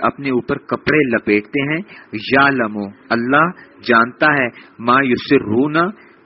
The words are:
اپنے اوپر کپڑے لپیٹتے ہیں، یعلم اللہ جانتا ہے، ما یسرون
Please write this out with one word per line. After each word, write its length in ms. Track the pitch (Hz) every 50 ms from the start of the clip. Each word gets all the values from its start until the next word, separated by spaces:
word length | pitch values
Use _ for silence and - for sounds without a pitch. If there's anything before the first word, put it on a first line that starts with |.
اپنے 280 | - 113 - - 139 139
اوپر 280 | 131 120 117 - 139 -
کپڑے 580 | - - 123 117 - - 147 156 147 127 117
لپیٹتے 580 | 107 - - 104 104 104 - - 143 139 143 156
ہیں، 80 | 165 202 - - - - _ -
یعلم 640 | 110 104 - 120 135 139 139 139 127 117 107 107 104 101 98 101 _ - -
اللہ 400 | 113 117 117 123 135 147 160 175 185 - - - _ - - -
جانتا 460 | 120 113 117 120 123 - 160 151 147
ہے، 140 | 143 131 120 - - - - _ -
ما 160 | 113 120 123 135
یسرون 760 | 139 131 123 - - - 143 131 104 104 107 117 135 151 151 160 170 185 208 - - - _ _ _